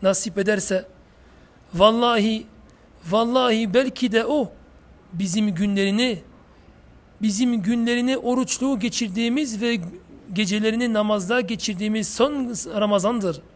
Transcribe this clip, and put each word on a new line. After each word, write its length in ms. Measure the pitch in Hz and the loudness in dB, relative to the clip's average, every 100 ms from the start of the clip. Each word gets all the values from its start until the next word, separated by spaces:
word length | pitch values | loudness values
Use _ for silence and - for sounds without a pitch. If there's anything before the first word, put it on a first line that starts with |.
nasip 360 | 190 190 214 196 | 0 2 0 -2
ederse 480 | 196 202 - 185 - - - - - - - - - | 0 0 0 -2 -4 -18 -20 -20 -20 -20 -20 -20 -8
vallahi, 720 | 175 208 233 240 233 214 220 - - - - - - 165 | 4 4 4 2 2 0 -2 -8 -20 -20 -20 -20 -18 -2
vallahi 640 | 214 233 254 247 220 220 | 0 2 2 2 2 2
belki 380 | 233 262 - 247 | 2 0 -2 0
de 140 | 220 - | 0 2
o 260 | 294 220 - - - - - - | 0 -2 -8 -20 -20 -20 -20 -12
bizim 420 | 170 190 208 214 170 | -6 -2 0 0 0
günlerini, 640 | 202 196 196 208 247 180 - - - - - - - - - - | 0 2 0 2 0 -2 -10 -20 -20 -20 -20 -20 -20 -20 -20 -4
bizim 400 | 214 196 247 233 | -2 2 0 0
günlerini 560 | 180 233 233 240 247 262 | 0 0 0 2 0 0
oruçlu 640 | 240 254 247 - 269 247 | 0 0 0 -2 -2 0
geçirdiğimiz 840 | 233 - 226 196 233 262 277 214 | -2 -2 -4 -2 0 0 -2 -2
ve 180 | 233 233 170 - - - - | -2 -2 -4 -14 -20 -20 -6
gecelerini 600 | 190 196 214 220 226 247 | -2 0 0 0 0 0
namazda 480 | 214 214 208 185 247 | 0 2 0 0 -2
geçirdiğimiz 720 | 240 226 - 185 214 220 - | -2 -4 -4 -4 -2 0 -2
son 360 | - 269 285 240 214 - 214 | 2 2 0 -4 -4 -4 -2
Ramazan'dır. 600 | 208 202 196 240 190 147 - | 2 2 2 0 -2 -4 -12